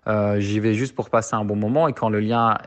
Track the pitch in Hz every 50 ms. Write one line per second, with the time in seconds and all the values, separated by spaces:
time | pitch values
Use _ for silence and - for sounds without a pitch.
0 | - - 107 107 104 104 104 104 101 98 104 107 104 110 107 107 131 135 - -
1 | 113 - - 113 110 - - 110 107 104 104 104 110 110 127 151 165 151 123 -
2 | 117 110 107 104 107 107 117 117 117 113 107 - -